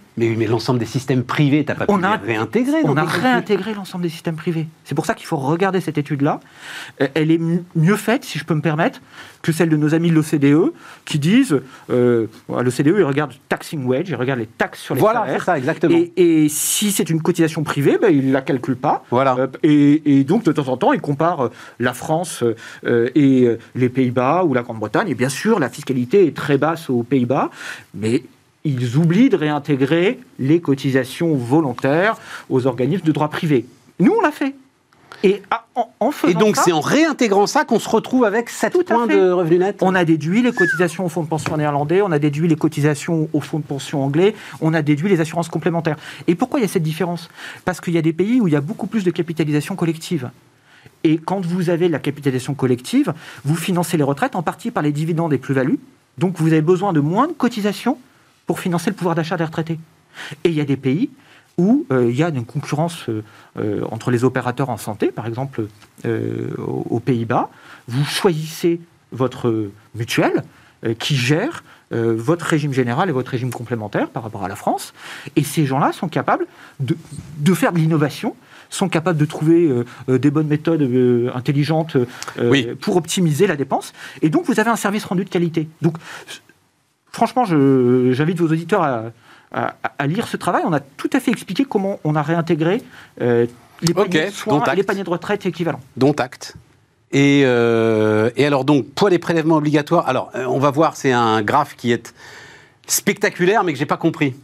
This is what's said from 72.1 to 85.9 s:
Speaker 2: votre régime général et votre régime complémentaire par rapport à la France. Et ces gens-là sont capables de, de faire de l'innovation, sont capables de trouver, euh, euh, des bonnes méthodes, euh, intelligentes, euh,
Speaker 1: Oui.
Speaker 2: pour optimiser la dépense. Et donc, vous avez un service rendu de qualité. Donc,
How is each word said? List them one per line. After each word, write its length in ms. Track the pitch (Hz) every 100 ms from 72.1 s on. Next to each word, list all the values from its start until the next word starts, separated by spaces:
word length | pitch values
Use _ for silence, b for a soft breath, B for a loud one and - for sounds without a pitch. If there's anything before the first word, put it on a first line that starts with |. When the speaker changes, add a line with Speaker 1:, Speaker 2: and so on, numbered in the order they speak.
| 113
Speaker 2:
votre 280 | 117 170 165
régime 260 | 165 147
général 380 | 131 120 123 190
et 20 |
votre 200 | 131 127
régime 200 | 123 127
complémentaire 560 | 113 117 120 104 165 269
par 160 | -
rapport 220 | 113 104 92
à 20 |
la 80 | 95
France. 380 | - 381 - B B B B -
Et 80 |
ces 220 | 147 - 143
gens-là 260 | 131 214
sont 160 | 339 185
capables 400 | 190 156 269 349 B B B
de, 160 | 127 170 - - - -
de 140 | 147
faire 200 | 175 254
de 60 | 175
l'innovation, 540 | 160 160 147 - 233 - B B B
sont 180 | - 190
capables 320 | 170 170 160
de 60 | 151
trouver, 400 | - 156 170 170
euh, 180 | 120 120 B -
euh, 100 | 127
des 120 | 143
bonnes 160 | 147 156
méthodes, 360 | 151 160 165
euh, 480 | 139 123 123 120 120 123
intelligentes, 640 | 120 143 143 160 160 139
euh, 520 | 123 - - - 120
Speaker 1:
Oui. 160 | 123 117 127
Speaker 2:
pour 160 | - 185
optimiser 500 | 160 - 170 143 202
la 120 | 151
dépense. 340 | 135 220 - B B B
Et 80 | 160
donc, 160 | 269 339
vous 160 | 220
avez 80 | 214
un 80 | 220
service 260 | 208 208
rendu 220 | - 185 196
de 40 |
qualité. 380 | 185 170 165 156 -
Donc, 160 | 165